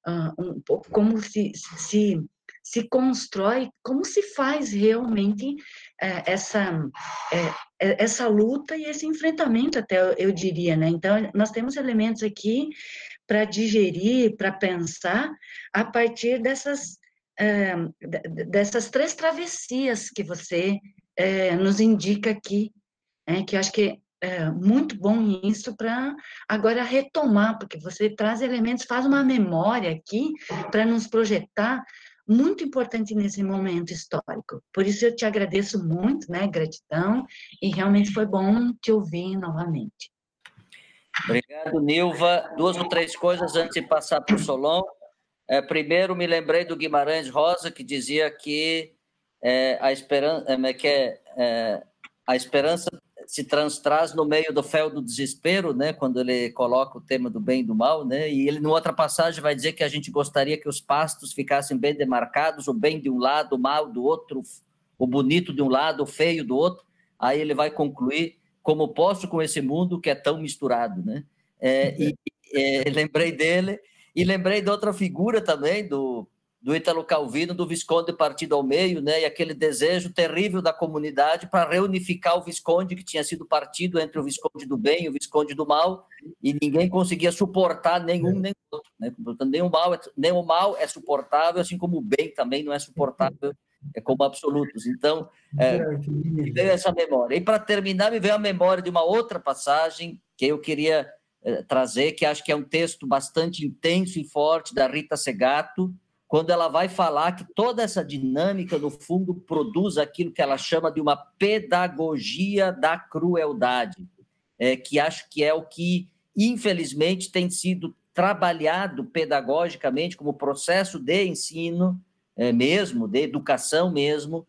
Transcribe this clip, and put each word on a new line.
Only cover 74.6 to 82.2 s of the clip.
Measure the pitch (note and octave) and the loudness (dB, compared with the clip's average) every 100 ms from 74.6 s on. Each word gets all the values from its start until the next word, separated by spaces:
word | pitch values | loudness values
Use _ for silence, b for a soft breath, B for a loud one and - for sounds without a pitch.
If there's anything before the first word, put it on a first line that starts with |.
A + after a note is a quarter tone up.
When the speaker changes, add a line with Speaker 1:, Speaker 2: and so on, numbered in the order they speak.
Speaker 2:
de | F#3+ | 0
outra | G3+ G#3+ | 0 -2
figura | G3 F#3 C#3 F#3 G#3+ | 0 -2 0 2 2
também, | G#3+ D3+ D3 G3+ G3+ | 2 0 2 0 -2
do, | C#3 C3+ A#2+ G2+ _ _ _ | -4 -2 -4 -10 _ _ _
do | B2 | -2
Ítalo | D#3+ D#3+ E3 | 0 2 0
Calvino, | E3 D#3+ C#3 C3+ F3 | 0 0 0 -2 -2
do | F3+ E3 | -2 -4
Visconde | E3 - E3 E3+ | -4 0 0 0
partido | F3 D3+ C#3 D3+ C#3+ | 0 0 0 0 0
ao | |
meio, | C3 D3+ F#3+ E3+ | 2 2 2 0
né? | C#3+ D#3+ | 0 2
E | |
aquele | D#3 - E3 | 0 -2 -6
desejo | D3 D#3 C3+ D3+ F3+ F3+ | 0 0 2 2 2 -2
terrível | F3+ E3 D#3+ G3+ F#3 | 0 0 2 0 2
da | E3+ | 0
comunidade | - D#3+ D3+ D3+ C#3 D3 E3+ F3+ | 0 -4 -2 -2 2 2 2 0
pra | F#3+ D#3+ | 0 2
reunificar | F3+ G3 F#3+ F#3 F3+ | 2 2 -2 -4 -2